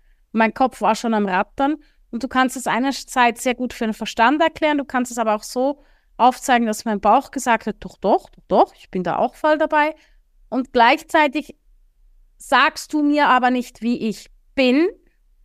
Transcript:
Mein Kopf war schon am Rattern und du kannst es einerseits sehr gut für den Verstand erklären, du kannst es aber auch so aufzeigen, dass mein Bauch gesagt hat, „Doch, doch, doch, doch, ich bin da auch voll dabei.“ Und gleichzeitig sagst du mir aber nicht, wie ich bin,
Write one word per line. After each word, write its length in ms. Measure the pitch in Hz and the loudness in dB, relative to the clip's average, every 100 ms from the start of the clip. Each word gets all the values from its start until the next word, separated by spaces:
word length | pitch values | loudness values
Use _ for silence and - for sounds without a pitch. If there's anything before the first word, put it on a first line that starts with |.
| _ _ _ | _ _ _
Mein 240 | 214 226 | -2 -2
Kopf 260 | - 262 - | 0 -2 0
war 140 | 202 | -2
schon 180 | 220 240 | -2 -2
am 120 | 220 202 | -2 0
Rattern 500 | 180 208 - 277 311 _ _ _ | -2 -4 -2 -2 -4 _ _ _
und 120 | 240 | -10
du 60 | 262 | -4
kannst 280 | 254 262 262 | -2 -2 -2
es 100 | 220 | -4
einerseits 720 | 202 269 262 - 262 240 214 | -2 -2 -6 -6 0 0 0
sehr 120 | 262 | -4
gut 180 | 240 247 | -4 -6
für 120 | - | -6
den 100 | 220 | -6
Verstand 460 | 214 208 - 233 302 | -6 -6 0 2 2
erklären, 380 | 320 320 311 294 | 0 0 -2 -2
du 60 | |
kannst 260 | 262 254 247 | -4 -4 -4
es 80 | 240 | -4
aber 160 | 220 | -4
auch 80 | 214 | -4
so 400 | - 247 262 285 _ _ _ - | -4 -4 -4 -4 _ _ _ 2
aufzeigen, 480 | 240 247 - 240 226 | 2 2 0 0 0
dass 160 | 214 | -4
mein 160 | 240 202 | -4 0
Bauch 320 | 208 240 262 | 2 2 2
gesagt 340 | 269 247 226 - | -6 -2 -2 -2
hat, 100 | - | -10
„Doch, 180 | 185 - | -12 -6
doch, 320 | 196 349 - | 0 0 -2
doch, 120 | - - | -16 0
doch, 280 | 214 392 - | 2 2 -2
ich 140 | - | -10
bin 120 | 190 | -6
da 140 | 175 - | -2 -2
auch 180 | 233 | -2
voll 240 | - 311 302 | -2 0 0
dabei.“ 360 | 311 311 294 311 _ _ _ _ - | 0 0 -2 -4 _ _ _ _ -8
Und 240 | 254 254 | -6 -2
gleichzeitig 840 | 247 233 294 - 330 294 302 - - _ _ _ _ _ _ _ _ | 2 4 4 0 2 2 -2 -10 -16 _ _ _ _ _ _ _ _
sagst 540 | - 254 294 302 - | 0 2 2 -2 -6
du 100 | 302 | -2
mir 260 | 294 294 269 | 0 2 4
aber 220 | 254 247 | 4 2
nicht, 320 | 254 247 - | -2 -6 -8
wie 260 | 226 240 220 | -4 -4 -4
ich 200 | 196 - _ _ | -6 -12 _ _
bin, 340 | - 254 262 359 - _ _ _ _ | 0 2 4 0 -4 _ _ _ _